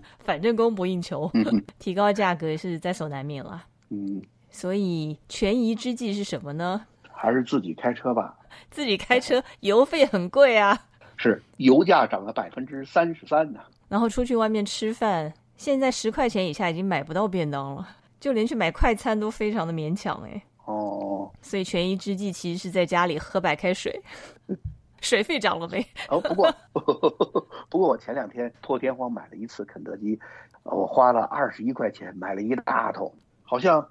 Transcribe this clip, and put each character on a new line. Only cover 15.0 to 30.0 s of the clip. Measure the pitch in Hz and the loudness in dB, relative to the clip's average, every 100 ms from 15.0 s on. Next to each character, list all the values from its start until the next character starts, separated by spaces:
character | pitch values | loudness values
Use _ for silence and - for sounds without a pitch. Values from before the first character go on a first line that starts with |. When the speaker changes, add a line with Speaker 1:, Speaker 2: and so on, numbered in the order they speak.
| 220 175 156 - _ - | 0 0 -2 -10 _ -8
Speaker 2:
现 | - 269 | -2 2
在 | 262 | 2
十 | - 220 | 0 -2
块 | 220 254 | 0 0
钱 | 214 185 | 0 -2
以 | |
下 | 147 180 | -2 -2
已 | |
经 | 165 | -2
买 | 190 160 | -2 -2
不 | 143 | -2
到 | 170 208 | -2 0
便 | 180 151 | 0 -2
当 | 143 139 | -4 -6
了， | 139 180 - _ _ | -10 -14 -18 _ _
就 | 277 | -2
连 | 233 226 | 0 0
去 | |
买 | 247 170 | 0 0
快 | - 247 | 2 2
餐 | 214 254 214 | 2 0 -2
都 | 214 | -2
非 | - 214 | -2 -2
常 | 214 165 | -2 -2
的 | |
勉 | 165 156 185 | -4 -4 -4
强 | 190 - 104 | -4 -8 -10
哎。 | - - _ - | -14 -16 _ -8
Speaker 1:
哦。 | 107 104 202 98 101 - - | -6 -6 -6 -6 -6 -8 -14
Speaker 2:
所 | - 196 | -8 -6
以 | |
权 | 185 180 180 | -2 0 0
宜 | 190 | -2
之 | 202 190 | -4 -4
计 | 202 | -6
其 | 180 180 | -6 -6
实 | 175 | -6
是 | 185 | -4
在 | 180 175 | 0 2
家 | 175 175 | 2 2
里 | 151 | -2
喝 | - 190 | -4 -2
白 | 175 151 | 0 0
开 | 180 | 0
水。 | 185 - - - - - - - | -2 -4 -8 -12 -18 -20 -16 -10
<laughs> | 190 - - _ _ | -10 -10 -16 _ _
水 | - 214 | 0 0
费 | 220 302 | 2 0
涨 | 196 165 | 0 -2
了 | 170 | -4
没？ | 196 - - - | -6 -6 -10 -2
Speaker 1:
哦， | 170 | -2
不 | - 190 | 0 4
过， | 202 - _ | 4 2 _
<laughs> | - - - 151 - - 165 - - - | -4 -2 2 2 2 0 -2 -4 -10 -4
不 | 170 | 2
过 | 175 | 2
我 | 113 | 2
前 | - | -2
两 | 131 107 | -6 -6
天 | 120 120 - | -6 -8 -8
破 | - 131 | -4 -2
天 | 131 127 | -2 -4
荒 | 123 | -4
买 | 113 - | -8 -10
了 | - | -14
一 | 117 | -12
次 | - 101 | -10 -12
肯 | - | -12
德 | - | -12
基， | 98 | -6